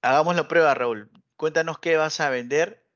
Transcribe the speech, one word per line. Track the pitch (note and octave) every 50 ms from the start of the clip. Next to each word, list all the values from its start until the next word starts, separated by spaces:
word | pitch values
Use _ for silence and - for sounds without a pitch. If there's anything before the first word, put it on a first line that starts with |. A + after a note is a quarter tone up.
hagamos | - B2 C3 D3 D#3 E3+ F3
la | E3+ D3+
prueba, | - E3 E3+ D#3+ D3 C3+
Raúl. | B2 B2+ A#2+ A2+ G#2+ G#2 _ _ - _ _ _
Cuéntanos | _ D#3 D#3 D#3 D#3+ E3 E3 D#3+ -
qué | - E3+ E3
vas | D#3 D#3 D#3 - -
a | D#3+ C#3+
vender | C3 B2 A#2+ B2 C#3 D3+ E3 F#3+ G#3+ _ _ _ _